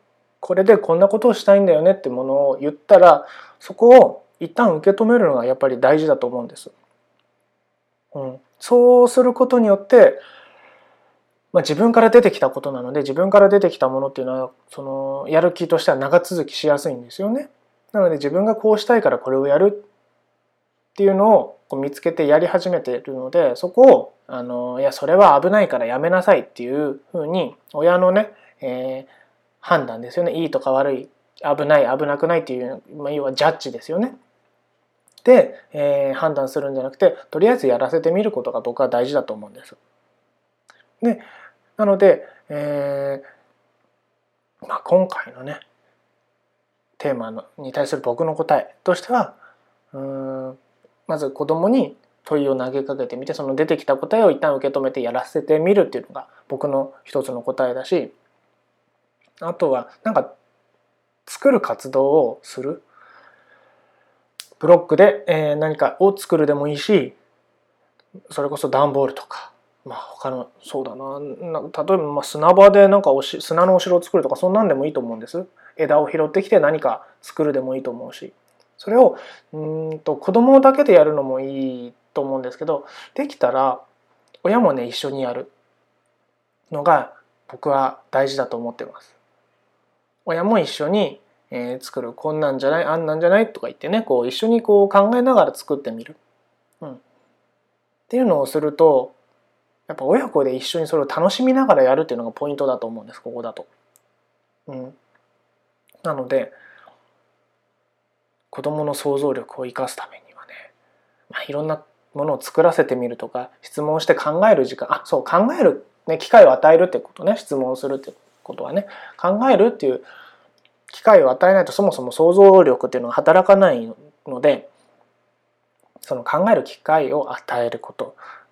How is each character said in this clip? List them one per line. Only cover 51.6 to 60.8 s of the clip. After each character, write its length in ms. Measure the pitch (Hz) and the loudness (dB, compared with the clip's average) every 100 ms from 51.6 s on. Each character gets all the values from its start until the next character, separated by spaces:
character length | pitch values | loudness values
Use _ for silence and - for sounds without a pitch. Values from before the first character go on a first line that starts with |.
| 185 | 0
に 300 | 254 170 - _ _ | 0 -2 -6 _ _
問 200 | - 147 | -6 -2
い 40 | 143 | -2
を 80 | 131 | -2
投 160 | 127 | -4
げ 120 | 135 | -6
か 120 | 139 139 | -6 -8
け 120 | 123 | -8
て 100 | 123 | -10
み 80 | 135 | -10
て、 80 | |
そ 120 | 156 139 | -8 -6
の 100 | 135 | -4
出 100 | 156 | -2
て 100 | 151 | -4
き 100 | - | -4
た 120 | 135 | -4
答 200 | 143 220 | -2 0
え 60 | |
を 80 | 208 | 2
一 80 | 143 | 2
旦 160 | 156 139 | -2 -2
受 160 | 139 | -4
け 20 | |
止 80 | 139 | -4
め 100 | 131 | -4
て 100 | 135 | -6
や 100 | 117 | -6
ら 140 | 120 - | -6 -8
せ 160 | 160 | -6
て 180 | 143 156 | -2 0
み 160 | 165 202 | 0 0
る 60 | |
っ 40 | - | 0
て 80 | 123 | -4
い 40 | |
う 60 | 120 | -12
の 60 | |
が 140 | 135 - _ - | -16 -18 _ -14
僕 220 | 135 147 | -8 -6
の 240 | 135 135 - | -4 -6 -12
一 200 | - 147 | -10 -8
つ 60 | 135 | -6
の 120 | 123 | -8
答 280 | 117 131 131 | -8 -4 -4
え 40 | |
だ 100 | 123 | -6
し、 300 | 127 180 117 _ _ _ _ _ _ _ _ _ _ _ _ - | -4 -4 -4 _ _ _ _ _ _ _ _ _ _ _ _ -16
あ 120 | 170 | -12
と 160 | 170 165 | -4 -2
は、 200 | 127 123 _ | -2 -4 _
な 80 | - | -4
ん 20 | |
か、 180 | 208 - - _ _ _ _ | -2 -4 -8 _ _ _ _